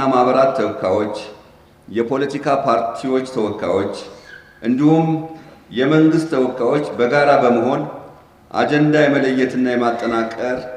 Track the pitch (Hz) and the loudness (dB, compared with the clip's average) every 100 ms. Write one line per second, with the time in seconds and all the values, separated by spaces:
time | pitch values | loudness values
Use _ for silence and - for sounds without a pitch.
0 | 135 127 123 131 135 127 104 - 92 104 | 2 2 4 4 2 2 -2 -2 -2 0
1 | 104 - - - - - _ _ - 104 | -2 -6 -12 -18 -20 -20 _ _ -8 -4
2 | 117 135 139 139 147 139 131 117 - - | -2 -2 -2 -4 -2 0 2 0 0 -4
3 | 131 131 131 120 104 104 87 95 98 - | -2 -2 -2 -4 -4 -4 -2 -2 -2 -8
4 | - - - - - - 113 131 151 160 | -14 -20 -20 -20 -20 -8 -2 0 2 2
5 | 160 160 - - - - - 107 139 156 | 2 -2 -6 -16 -20 -20 -8 -2 2 4
6 | 160 160 - 135 127 - 120 147 147 - | 4 4 0 0 0 -2 0 0 -2 -2
7 | 120 143 143 131 120 117 120 147 147 - | 0 2 4 4 4 2 0 -2 -4 -12
8 | - - - _ - 110 123 147 151 151 | -18 -20 -20 _ -8 -4 0 2 4 4
9 | 143 139 131 131 127 127 127 123 117 117 | 4 2 2 0 0 0 0 0 0 -2
10 | 117 117 113 - 123 127 - | -2 -2 -4 -4 -4 -6 -8